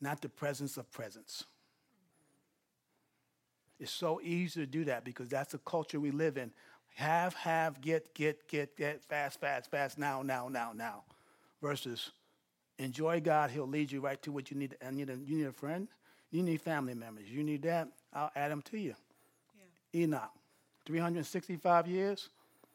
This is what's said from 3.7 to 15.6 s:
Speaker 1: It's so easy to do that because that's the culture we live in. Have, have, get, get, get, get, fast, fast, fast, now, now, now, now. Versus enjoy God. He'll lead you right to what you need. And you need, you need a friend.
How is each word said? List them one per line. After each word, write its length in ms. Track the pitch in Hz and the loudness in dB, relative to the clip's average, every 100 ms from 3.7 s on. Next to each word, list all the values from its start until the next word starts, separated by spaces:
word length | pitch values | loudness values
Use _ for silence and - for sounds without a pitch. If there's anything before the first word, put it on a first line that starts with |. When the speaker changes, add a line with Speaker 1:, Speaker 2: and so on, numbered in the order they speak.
| - | -14
Speaker 1:
It's 120 | 151 | -8
so 300 | - 175 170 | -2 0 0
easy 380 | 170 170 180 170 | 0 0 0 -2
to 60 | 139 | -2
do 180 | 151 | 0
that 200 | 147 120 | 0 -2
because 240 | 127 123 123 | -4 -8 -4
that's 240 | 135 143 | -2 -2
the 60 | 143 | -6
culture 420 | - 170 151 151 | -2 -2 0 -2
we 100 | 147 | 0
live 280 | 143 160 135 | 2 2 0
in. 140 | 117 - - - _ | -6 -10 -20 -20 _
Have, 400 | - 147 170 180 | -2 2 4 2
have, 460 | - 170 165 160 139 | 0 2 4 2 0
get, 320 | 147 160 156 | 0 0 0
get, 340 | - 151 151 - | 0 0 0 -2
get, 280 | 147 143 - | -2 -2 -2
get, 280 | 147 147 | -2 -2
fast, 340 | - 147 139 - | -2 0 0 0
fast, 320 | 143 131 - | 0 0 0
fast, 280 | 147 139 147 | 0 0 0
now, 240 | 143 135 | -2 0
now, 260 | 135 131 123 | 0 -2 -2
now, 240 | 127 117 | -2 -4
now. 320 | 110 113 104 - - _ _ _ _ | -4 -6 -8 -14 -20 _ _ _ _
Versus 500 | 147 143 - 117 - - _ _ _ _ _ - | -2 -2 -4 -6 -8 -12 _ _ _ _ _ -6
enjoy 420 | 135 123 160 170 | -6 0 2 4
God. 300 | 160 151 143 | 6 6 4
He'll 160 | 143 135 | 2 0
lead 240 | 151 147 | 0 0
you 100 | 139 | 0
right 200 | 135 135 | -2 -2
to 100 | - | -4
what 180 | 143 131 | -4 -4
you 60 | 139 | -4
need. 200 | 139 - | -4 -6
And 180 | 127 135 | -6 -4
you 80 | 135 | -4
need, 220 | 127 139 | -4 0
you 100 | 156 | 0
need 80 | 143 | 0
a 60 | |
friend. 360 | 127 | -2